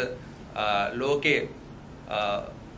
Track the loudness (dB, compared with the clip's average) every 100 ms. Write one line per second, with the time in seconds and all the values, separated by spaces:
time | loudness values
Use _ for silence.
0 | -2 -4 -10 -12 -8 0 4 4 2 2
1 | 2 4 6 4 2 -8 -14 -16 -14 -14
2 | -4 0 2 0 -2 -12 -14